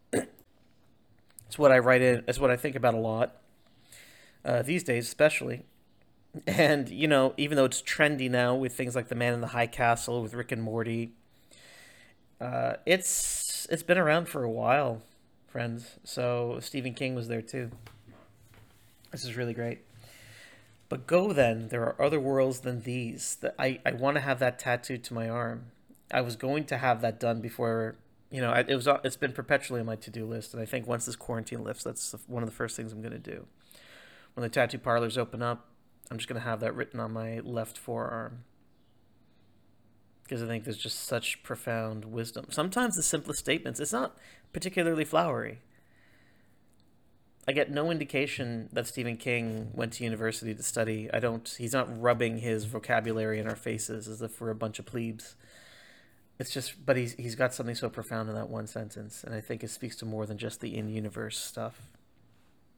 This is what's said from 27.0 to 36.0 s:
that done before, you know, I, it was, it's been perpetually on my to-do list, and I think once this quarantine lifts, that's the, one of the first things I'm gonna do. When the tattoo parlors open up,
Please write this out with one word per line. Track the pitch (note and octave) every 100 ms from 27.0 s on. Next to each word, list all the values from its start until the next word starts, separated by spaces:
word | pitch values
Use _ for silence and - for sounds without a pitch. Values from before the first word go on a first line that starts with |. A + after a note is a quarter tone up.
that | A#2 A2
done | A#2+ A#2
before, | A2+ - A#2+ A2+ A2+ A2+ - _ _
you | C3+
know, | B2
I, | A#2+
it | B2
was, | C3+ B2 C#3
it's | C3+ -
been | C#3
perpetually | B2+ B2+ C#3 - B2
on | A2+
my | A2
to-do | - A2+ A2
list, | A2+ G#2+
and | A#2
I | A2
think | B2+ A2+
once | A#2+ A#2+
this | A#2
quarantine | - A#2 A2+ A#2
lifts, | G#2+ G#2+
that's | A#2 A2+ -
the, | G#2+ -
one | B2
of | A2+
the |
first | - A#2 -
things | A2+
I'm | A2
gonna | A2+ A#2
do. | - - - _ _ - - - - - -
When | -
the | A#2
tattoo | C#3 B2 B2+
parlors | - A#2+ A#2 A#2+
open | A#2 A2+
up, | A#2+ A#2 - _ _ _